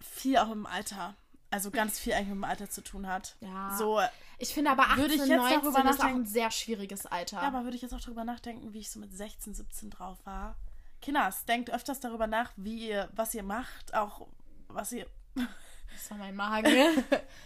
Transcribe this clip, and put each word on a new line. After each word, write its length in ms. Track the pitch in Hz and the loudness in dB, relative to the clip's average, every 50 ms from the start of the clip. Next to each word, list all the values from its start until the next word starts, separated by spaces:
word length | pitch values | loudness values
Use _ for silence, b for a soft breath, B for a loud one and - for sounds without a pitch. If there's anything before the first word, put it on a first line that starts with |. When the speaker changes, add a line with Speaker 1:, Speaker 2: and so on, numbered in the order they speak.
Speaker 1:
viel 360 | - - - - - 262 269 - | -16 -14 -10 -4 2 4 6 6
auch 120 | 214 220 | 6 4
im 160 | 220 214 208 | 2 -4 -6
Alter, 480 | - 180 190 208 - 202 196 175 185 202 - _ _ - - - - | -6 -6 -6 -6 -6 -6 -8 -8 -8 -10 -14 _ _ -20 -20 -8 -4
also 200 | - 202 190 202 | -4 -4 -2 -2
ganz 280 | 190 240 214 208 - - | 0 0 0 0 0 -2
viel 140 | - 240 - | 0 0 2
eigentlich 160 | 185 202 202 | 2 0 0
mit 80 | 202 | -2
dem 80 | 196 196 | -2 -2
Alter 240 | 139 185 185 202 202 | -2 -2 -4 -6 -8
zu 120 | - 202 - | -10 -10 -10
tun 240 | - - 202 196 190 | -10 -10 -8 -6 -4
hat. 280 | 185 185 - - - - | -4 -4 -6 -8 -14 -14
Speaker 2:
Ja. 340 | 226 190 185 190 196 196 202 | -12 -10 -8 -6 -6 -4 -2
Speaker 1:
So 240 | 208 220 214 214 214 185 - - B B B B B | 0 2 4 4 4 4 4 2 B B B B B
Speaker 2:
Ich 160 | 240 - - | -6 -4 0
finde 160 | 302 294 302 | 2 4 6
aber 140 | 269 254 269 220 269 | 6 8 8 8 6
Speaker 1:
würde 180 | 254 285 302 311 | 6 4 4 4
ich 60 | 285 277 | 4 6
Speaker 2:
achtzehn, 140 | 269 311 254 | 6 6 6
Speaker 1:
jetzt 100 | 240 254 262 | 6 6 6
darüber 180 | 294 285 294 | 4 4 4
Speaker 2:
neunzehn 100 | 262 269 254 269 | 6 6 6 6
ist 80 | 277 277 | 6 6
auch 20 | 269 | 4
Speaker 1:
nachdenken 180 | 269 254 254 240 | 4 4 2 0
Speaker 2:
ein 40 | |
sehr 240 | 208 208 233 226 226 | 0 2 2 2 2
schwieriges 560 | - - - 220 226 202 202 196 196 196 - | 0 -2 -4 -4 -4 -4 -4 -6 -8 -8 -6
Alter. 300 | - - 175 175 - 208 190 | -4 -4 -4 -4 -4 -4 -2
Speaker 1:
Ja, 100 | 175 277 | -2 0
aber 160 | 262 254 240 | 0 -2 -4
würde 120 | 247 247 | -4 -6
ich 60 | 240 254 | -6 -8
jetzt 100 | 240 254 | -8 -8
auch 60 | 247 | -8
darüber 240 | - 247 226 226 226 | -8 -8 -8 -6 -6
nachdenken, 480 | 233 240 233 - 240 220 214 214 220 208 | -6 -6 -8 -8 -10 -10 -10 -12 -12 -12
wie 80 | 220 | -12
ich 100 | 208 - | -10 -10
so 80 | - 214 | -12 -12
mit 120 | 208 196 190 | -12 -12 -12
sechzehn, 380 | 196 202 214 - - - 214 196 | -10 -10 -10 -10 -12 -12 -10 -10
siebzehn 360 | - - - - - 214 208 | -8 -8 -8 -8 -8 -8 -10
drauf 280 | - - 185 185 185 - - | -10 -10 -10 -12 -12 -12 -12
war. 320 | 196 190 190 202 214 220 - - b b b b b b b | -10 -8 -8 -8 -8 -8 -8 -8 b b b b b b b
Kinders, 440 | b 285 285 294 220 190 196 - - | b 0 2 2 2 2 0 -2 -2
denkt 260 | - 233 240 240 240 | 0 0 0 0 -2
öfters 280 | 220 240 - - 269 - | -4 -4 -4 -4 -6 -6
darüber 260 | - 240 226 220 226 214 | -6 -6 -2 -2 0 0
nach, 240 | 220 226 247 - - | 2 0 0 -2 -6
wie 320 | 202 190 214 226 226 226 220 | -10 -8 -8 -6 -6 -4 -2
ihr, 180 | 208 202 185 - 196 | -2 -2 -2 -2 -2
was 180 | - 220 226 - | -4 -2 -2 -2
ihr 80 | 220 196 | -4 -4
macht, 520 | 196 202 233 156 - - - - - - | -4 -4 -4 -4 -6 -10 -12 -8 -2 0
auch 340 | 220 208 202 - - - - - - - - - - - - | 0 0 0 -4 -10 -14 -14 -16 -16 -16 -16 -16 -16 -14 -10
was 240 | 185 185 208 - 240 | -8 -8 -6 -6 -6
ihr 140 | 233 - - - - - - - | -8 -8 -10 -14 -16 -16 -8 -4
Speaker 2:
Das 760 | 262 247 - - - - - - - - - - - - - | -4 -4 -4 -6 -10 -14 -14 -14 -12 -12 -12 -10 -10 -12 -10
war 80 | 214 208 | -10 -10
mein 180 | 196 196 196 | -10 -8 -4
Magen. 340 | 196 202 208 220 220 220 - | -2 0 0 2 4 6 8
Speaker 1:
<laughs> 340 | - 254 277 330 320 269 240 - - 214 - B B B B | 10 10 10 8 8 6 4 4 2 2 2 B B B B